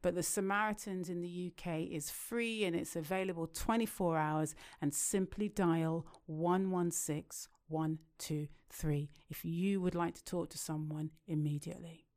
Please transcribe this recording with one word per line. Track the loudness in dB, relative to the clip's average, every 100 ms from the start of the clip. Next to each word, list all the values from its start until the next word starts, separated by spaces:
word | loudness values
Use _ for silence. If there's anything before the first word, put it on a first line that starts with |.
but | 2
the | 2
Samaritans | 0 0 2 2 2 0 -4 -4 -4
in | -4
the | -4
U | -4 -6 -6
K | -4 -2 -2
is | -4 -6
free | -8 -4 -2 0 2 2
and | 2
it's | -2 -4
available | -2 0 0 -2 -4
twenty-four | -2 2 2 2 2 2 4
hours, | 4 2 0 -4 -18 -2
and | 0
simply | 0 2 2 0 0 -2
dial | 4 4 6 4 0 -4 -14 -8
one | 0 4 4 4
one | 2 2
six | 0 -2 -4 -4 -12 -12 _ -4
one | 0 0 -2 -6 -14
two | -4 -2 -4 -10 _
three | -4 0 0 -2 -10 -14
if | -8
you | -4 0 2 4
would | 2 2
like | -2
to | -2
talk | -4 -2 -2
to | -6
someone | -4 -2 -2 -4 -4 -6 -2
immediately. | 0 2 0 -4 -10 -12 -16 _